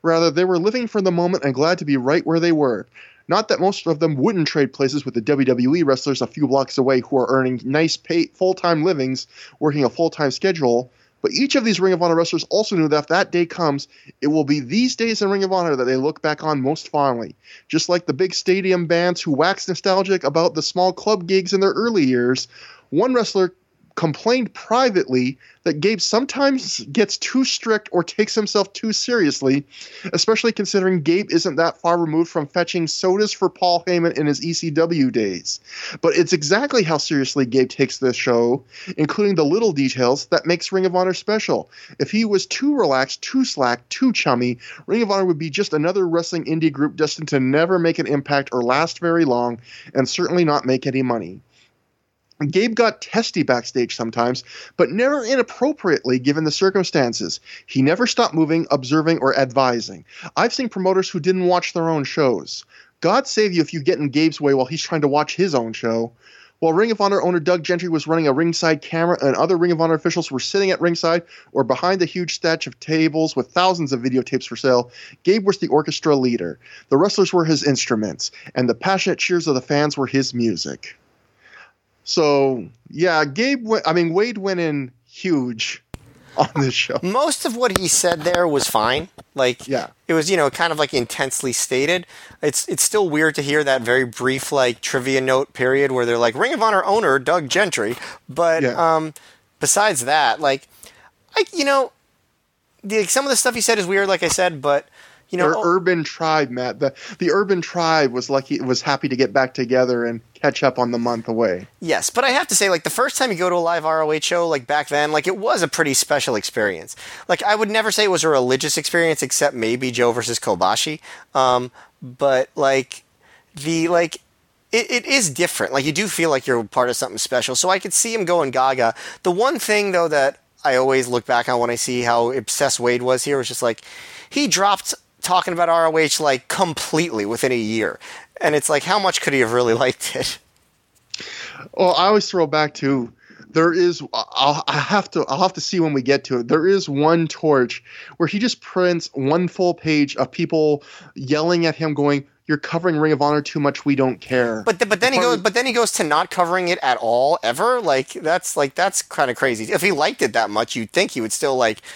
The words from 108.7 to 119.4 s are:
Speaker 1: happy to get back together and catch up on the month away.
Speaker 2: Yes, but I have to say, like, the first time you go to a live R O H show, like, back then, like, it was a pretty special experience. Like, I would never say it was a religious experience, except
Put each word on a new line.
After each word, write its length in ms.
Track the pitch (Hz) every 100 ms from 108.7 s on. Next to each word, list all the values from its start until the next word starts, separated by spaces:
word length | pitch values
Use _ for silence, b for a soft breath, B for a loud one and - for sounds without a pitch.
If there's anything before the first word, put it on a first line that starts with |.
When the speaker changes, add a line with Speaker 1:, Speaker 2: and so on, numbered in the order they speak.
| 123
Speaker 1:
happy 260 | - 139 143
to 80 | 127
get 160 | 127
back 220 | 135 127
together 500 | - 120 127 127 120
and 160 | 117 117 -
catch 280 | - 147 -
up 160 | 139 127
on 140 | 120
the 60 | 120
month 280 | 117 117 113
away. 400 | 113 110 90 - _
Speaker 2:
Yes, 300 | 170 131 -
but 120 | -
I 80 | 262
have 160 | 269 359
to 60 |
say, 140 | - 196
like, 160 | 170
the 60 | 160
first 260 | - 262 -
time 160 | 262
you 60 | 175
go 100 | 180
to 80 | 175
a 20 |
live 260 | 165 170
R 180 | 156 160
O 100 | 156
H 100 | 156
show, 240 | - 175 170
like, 200 | 147 120
back 240 | 147 143
then, 200 | 143 151
like, 160 | 151 175
it 120 | 190
was 240 | 214 220
a 40 | 165
pretty 280 | - 156
special 420 | 135 - 147 - 110
experience. 580 | - - 104 85 87 - B B B
Like, 160 | 175
I 140 | 208 214
would 140 | 214
never 200 | 220 220
say 140 | 208
it 40 | 208
was 140 | 175
a 60 | 156
religious 480 | 139 127 131 151 165
experience, 460 | 147 175 165 151
except 340 | 131 -